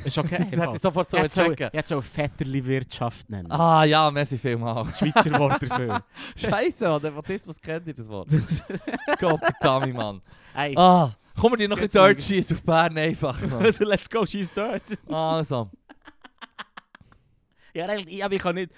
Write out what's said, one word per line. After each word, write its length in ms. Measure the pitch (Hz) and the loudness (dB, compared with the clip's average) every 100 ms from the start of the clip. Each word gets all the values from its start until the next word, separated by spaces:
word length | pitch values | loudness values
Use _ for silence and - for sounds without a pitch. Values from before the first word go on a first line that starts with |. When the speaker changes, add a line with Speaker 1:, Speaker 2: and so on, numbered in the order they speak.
| 143 | -4
Speaker 1:
Ist 120 | 156 | -2
okay, 120 | 151 | -2
Speaker 2:
<laughs> 100 | 175 | -2
Das 120 | 185 | -2
hätte 60 | 170 | 0
Speaker 1:
Fall. 120 | 170 160 | -2 0
Speaker 2:
ich 60 | |
sofort 300 | 190 165 175 | -2 0 -2
so 60 | 185 | 0
Speaker 1:
Ich 60 | |
hätte 100 | 160 - | 0 2
so, 80 | |
Speaker 2:
checken. 260 | 170 147 127 | 0 0 -4
Speaker 1:
ich 60 | 156 | -4
hätte 100 | - | -4
so 120 | 151 | -4
Vetterli-Wirtschaft 1300 | 120 - 147 - 143 139 127 131 127 - 120 - - | -4 -6 -6 -4 -4 -4 -2 -2 -4 -6 -6 -6 -10
nennen. 220 | 104 85 | -10 -4
Speaker 2:
Ah, 320 | 147 165 160 | 0 4 6
ja, 260 | 156 151 156 | 6 6 4
merci 280 | 143 143 131 | 0 -4 -4
vielmals. 500 | 135 117 117 113 135 | -2 -2 -2 -4 -6
Speaker 1:
Das 120 | - | -2
Schweizer 380 | 151 226 170 151 | 2 2 2 2
Wort 220 | 143 - | 2 0
dafür. 420 | 135 - 123 107 - - | -2 -4 -2 -4 -8 -16
Speaker 2:
<laughs> 160 | - - | -18 -8
Scheiße, 520 | 220 202 311 - 202 | -2 0 -2 0 0
Mann, 140 | 151 | 0
Nepotismus 580 | 151 147 151 190 - 156 | -2 -8 -8 -8 -10 -14
kennt 240 | - 160 170 | -10 -10 -10
ihr 60 | |
das 140 | 135 110 | -12 -10
Wort? 200 | 104 90 | -10 0
Speaker 1:
<laughs> 880 | 151 - 165 - 190 - 240 - 330 | 0 2 -4 -4 -10 -8 -8 -4 -2
Speaker 2:
Gott 200 | 185 156 | 0 0
verdammt, 520 | 330 - 147 131 135 | 0 0 2 2 0
Mann. 280 | 123 107 98 - - - 131 | -4 -6 -8 -16 -20 -12 -6
Speaker 1:
Ey. 200 | 143 139 | -2 6
Speaker 2:
Ah, 340 | 185 180 143 107 _ - | 8 8 4 -2 _ 0
komm, 120 | 226 | 2
wir 60 | 240 | 4
die 100 | 208 | 0
noch 100 | 208 | 0
ein 60 | |
Speaker 1:
Jetzt 100 | 208 | 2
Speaker 2:
bisschen 140 | 208 190 | 8 8
Dirt 100 | 190 | 6
Speaker 1:
geht's 100 | 139 | 2
Speaker 2:
schießen 300 | 196 - 160 | 0 0 -2
auf 60 | |
Bern 340 | - 165 170 160 | 2 2 2 0
einfach, 420 | 156 165 151 127 | -2 -2 -4 -4
Mann. 200 | 202 127 | -4 2
Speaker 1:
<laughs> 40 | 208 | 2
Also, 180 | - | 4
let's 260 | 214 196 - | 0 0 -2
go, 160 | 226 202 | -2 -2
schieß 280 | 202 185 | -2 -6
Dirt. 300 | - 214 202 - 214 - | -4 -4 -6 -8 -12 -6
Speaker 2:
Also. 600 | 160 160 160 156 131 107 - _ - - - - _ 226 - 208 - - - _ _ _ _ _ _ _ | -4 0 0 -2 -4 -4 -10 _ -20 -20 -20 -20 _ -20 -18 -18 -20 -20 -20 _ _ _ _ _ _ _
Speaker 1:
Ja, 120 | 170 180 | -8 -6
relativ, 380 | 208 175 190 196 | -6 -6 -6 -4
aber 80 | 190 | -2
ich 60 | |
kann 140 | 185 175 | -2 -4
nicht, 160 | 185 | -6